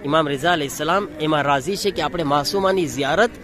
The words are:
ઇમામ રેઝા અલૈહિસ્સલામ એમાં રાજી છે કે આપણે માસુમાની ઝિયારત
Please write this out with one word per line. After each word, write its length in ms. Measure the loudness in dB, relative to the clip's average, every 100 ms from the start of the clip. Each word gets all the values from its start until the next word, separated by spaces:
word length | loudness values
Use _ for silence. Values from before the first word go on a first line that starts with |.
ઇમામ 240 | 2 2 2
રેઝા 240 | 0 0
અલૈહિસ્સલામ 560 | 0 -2 -4 0 0 -2 -4
એમાં 220 | 0 0
રાજી 320 | 2 2 0 -2
છે 160 | -2
કે 100 | -2
આપણે 220 | -4 -2
માસુમાની 640 | 0 0 0 0 2 2 0
ઝિયારત 420 | -2 0 2 2 0